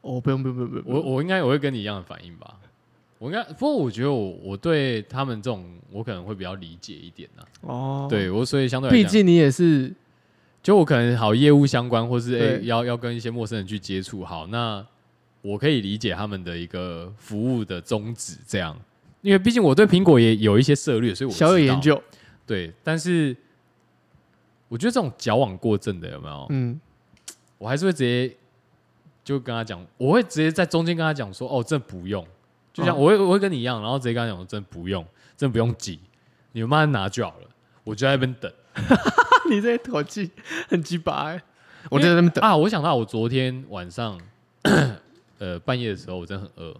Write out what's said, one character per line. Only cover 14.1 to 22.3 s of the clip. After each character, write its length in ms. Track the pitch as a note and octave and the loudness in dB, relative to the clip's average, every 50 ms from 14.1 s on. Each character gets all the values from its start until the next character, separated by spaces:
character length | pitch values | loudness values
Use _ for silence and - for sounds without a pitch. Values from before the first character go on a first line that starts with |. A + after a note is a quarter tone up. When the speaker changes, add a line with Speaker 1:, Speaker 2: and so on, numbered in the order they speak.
| - G2 | -10 -12
Speaker 2:
好， 240 | F2+ - F2+ E2 D#2+ F2+ | -10 -10 -12 -12 -10 -6
那 360 | A2 A#2+ A#2+ A2+ G#2+ G2 G#2 _ _ _ _ _ _ _ _ _ _ _ | -6 -4 -4 -4 -6 -10 -14 _ _ _ _ _ _ _ _ _ _ _
我 140 | - G2+ G2+ | -10 -8 -6
可 120 | G2+ C3 D3+ | -2 0 2
以 120 | D3+ B2 | 2 2
理 160 | G2 G2 G2+ | 0 -2 -4
解 160 | G#2+ A2+ G#2 E2+ | -4 -4 -4 -4
他 120 | E2+ G#2 | -4 -6
们 160 | G#2 G2+ F#2+ | -8 -8 -10
的 140 | F2+ F2 E2+ | -10 -10 -10
一 100 | E2+ F2 | -10 -10
个 460 | E2+ - F2+ F2+ F2+ E2+ E2 E2+ F#2 G#2+ | -10 -10 -10 -10 -8 -10 -12 -14 -16 -18
服 380 | G#2+ - - G#2+ G#2 A2+ B2+ C3 | -20 -16 -10 -8 -4 -4 -2 -2
务 100 | A#2+ G#2+ | -4 -4
的 160 | - F#2+ F2 | -6 -8 -10
宗 340 | - - A#2+ G#2+ G#2 A2+ B2 | -6 -4 -6 -4 -4 -8 -12
旨 220 | - - - E2 C2 - | -12 -14 -16 -16 -20 -12
这 120 | - - G2 | -6 -4 -4
样， 180 | F2 D#2+ D#2 - - _ _ _ _ _ _ _ | -4 -6 -10 -14 -20 _ _ _ _ _ _ _
因 100 | - G3+ | 2 4
为 60 | G3 F#3+ | 4 4
毕 120 | F#3+ A#3+ | 4 2
竟 120 | A#3 A#3+ | 2 4
我 120 | G3+ D3 C3+ | 4 4 6
对 120 | D#3+ G#3+ | 6 6
苹 160 | G3+ F3+ F3+ | 6 6 4
果 160 | G3 F3 D3 A#2+ | 6 8 8 8
也 180 | A#2 A2+ A2+ | 8 6 4
有 220 | G#2 A2 G#2+ G2+ A2+ | 4 4 4 4 4
一 40 | |
些 120 | C3+ D3+ C#3+ | 4 4 2
涉 240 | - - D#3 B2+ A2 | 0 0 -2 -2 0
略， 160 | A#2+ A#2 F#2 | 0 -2 -2
所 100 | - C3+ | -4 -6
以 40 | C3 | -6
我 40 | |
知 80 | F#2+ D#2+ | 0 2
道。 80 | - D#3+ | 4 6
Speaker 1:
小 40 | |
有 120 | F#3+ F3+ D3+ | 6 6 4
研 160 | C3 C3 C#3 | 4 2 4
究。 220 | C3+ D3+ D3 - - _ - _ _ - | 4 2 2 2 -2 _ -20 _ _ -20